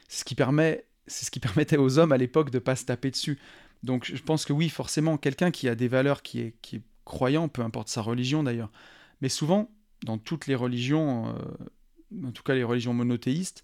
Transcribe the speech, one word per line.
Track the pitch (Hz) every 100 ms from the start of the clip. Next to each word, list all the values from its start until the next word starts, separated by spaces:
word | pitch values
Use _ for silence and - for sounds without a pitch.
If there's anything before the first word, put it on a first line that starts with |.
| -
c'est | -
ce |
qui | -
permet, | 127 127 147 160 151 - _ -
c'est | - -
ce |
qui | -
<laughs> |
permettait | 123 - - 151
aux | 135 135
hommes | 165
à | 131
l'époque | 127 160 147
de | 123
pas | -
se | 131 -
taper | 123 135
dessus. | - - 139 - - - _
Donc | 127 127 -
je | 131
pense | - 156
que | -
oui, | 143 165
forcément, | - 131 - 160 151
quelqu'un | 143 131 175
qui | - 127
a | 113
des | 123
valeurs, | 131 139 143
qui | - 120
est, | 113 -
qui | - 117
est | - _
croyant, | - - 127 151 160
peu | -
importe | 117 113 110
sa | -
religion | 107 120 127 151
d'ailleurs, | 139 117 110 - - - - _
mais | 131
souvent, | - 151 196 214 - _ _
dans | - 110
toutes | - 165 -
les | 131
religions, | 123 123 123 156 151 120 113
euh, | 117 131 - - - _ _ - 202 131
en |
tout | 113
cas | -
les | 131
religions | 120 123 120
monothéistes, | 120 120 120 - 147 185 -